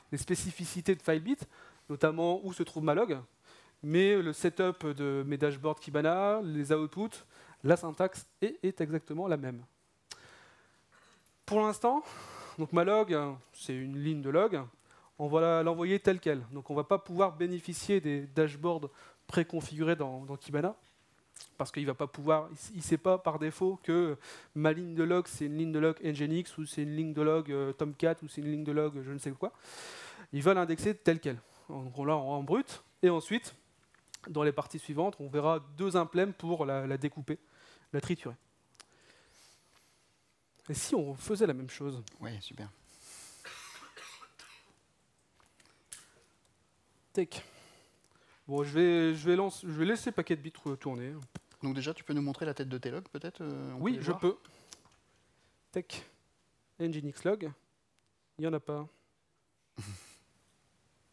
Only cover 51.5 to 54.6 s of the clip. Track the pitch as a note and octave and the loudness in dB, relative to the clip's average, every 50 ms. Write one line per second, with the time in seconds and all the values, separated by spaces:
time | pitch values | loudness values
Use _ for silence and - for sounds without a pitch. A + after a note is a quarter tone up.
51.5 | - - C#3+ C3+ C3 C3+ C3 D#3 D#3+ - - - D3 D3 C#3+ C#3 C3+ - D#3+ D3+ | -12 -6 -4 -4 -4 -4 -4 -4 -6 -6 -4 -4 -2 -2 -2 -2 -4 -4 -4 -4
52.5 | C3+ - C3+ C3 B2+ B2 - A#2+ C3 F3+ F#3+ - - C#3+ E3 F3 - - D#3+ D3 | -4 -4 -6 -6 -6 -6 -6 -6 -8 -8 -10 -10 -12 -12 -12 -12 -12 -10 -10 -8
53.5 | C#3 C3+ C3+ C3+ B2+ C3 D#3+ A#3+ B3 G3+ D3+ E3 F3 - F3 F#3 - - - - | -8 -8 -8 -8 -6 -4 -2 -2 -2 -2 -2 -4 -2 0 2 0 0 0 -6 -20
54.5 | - - | -20 -20